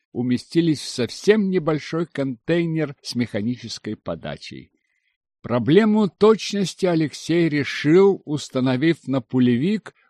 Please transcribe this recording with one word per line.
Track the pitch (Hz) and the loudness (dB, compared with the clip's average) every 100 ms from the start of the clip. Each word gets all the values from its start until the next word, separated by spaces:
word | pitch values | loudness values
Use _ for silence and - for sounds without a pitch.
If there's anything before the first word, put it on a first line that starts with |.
| _ | _
уместились | 104 123 123 - 165 170 143 | -6 -2 -2 0 0 2 0
в | - | -4
совсем | - 113 - - 214 196 | -6 -6 -2 2 2 2
небольшой | 185 156 151 - 160 170 | -2 -2 -4 -4 -6 -6
контейнер | - 135 120 - 170 170 160 147 139 | -6 -6 -6 -2 -2 0 -2 -4 -8
с | - | -8
механической | 120 120 107 110 123 110 - 104 107 | -4 -4 -4 -4 -6 -10 -12 -10 -10
подачей. | - 85 78 76 - 65 64 _ _ _ _ _ _ _ | -8 -10 -10 -12 -14 -18 -20 _ _ _ _ _ _ _
Проблему | - 120 110 175 220 214 208 | -4 -2 4 4 4 2 0
точности | - 208 220 - 202 190 - 185 | 4 4 4 0 -4 -4 -2 0
Алексей | 165 151 - - 170 165 | 0 0 -4 -2 0 2
решил, | 147 - - 143 175 196 185 | 0 -4 -2 4 6 6 2
установив | - 147 - 135 131 127 160 160 - | -4 -8 -4 -2 0 2 0 0 -2
на | 135 | -4
пулевик | - 131 127 120 165 214 - _ | -2 2 4 2 0 -2 -6 _